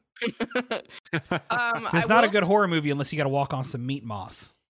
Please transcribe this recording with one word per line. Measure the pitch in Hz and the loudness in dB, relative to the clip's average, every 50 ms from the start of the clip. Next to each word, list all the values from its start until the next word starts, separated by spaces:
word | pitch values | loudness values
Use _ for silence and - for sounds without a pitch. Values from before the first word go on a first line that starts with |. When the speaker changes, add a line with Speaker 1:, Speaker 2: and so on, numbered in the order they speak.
| _ _ _ - | _ _ _ -6
Speaker 1:
<laughs> | 233 233 - - 233 - - 247 247 - 226 - - - - - _ - 170 147 - - 180 156 - - | -6 -6 -4 -4 -6 -4 -4 -4 -4 -4 -6 -8 -8 -12 -20 -20 _ -4 -4 -4 -2 -2 -4 -4 -2 -2
Um, | 226 247 240 233 233 - 226 - | -2 0 0 0 -2 -2 -2 0
Speaker 2:
So | 165 170 | 0 2
it's | - | 4
Speaker 1:
I | - | 6
Speaker 2:
not | 220 240 233 | 6 6 6
a | 202 | 6
Speaker 1:
will | |
Speaker 2:
good | 202 208 180 | 4 2 4
Speaker 1:
s- | 175 | 4
Speaker 2:
horror | 208 214 202 180 | 4 4 4 4
movie | 165 156 147 147 | 2 0 0 0
unless | 139 143 135 - | 0 -2 -2 -2
you | 156 | -2
gotta | 151 143 135 | -2 0 0
walk | 139 143 139 - | 0 0 0 -2
on | - 131 131 | -2 -4 -4
some | - - 123 123 | -4 -6 -6 -4
meat | 135 139 143 113 | -4 -6 -6 -6
moss. | 113 104 98 92 - - - - - _ _ _ | -8 -8 -8 -8 -10 -12 -12 -14 -14 _ _ _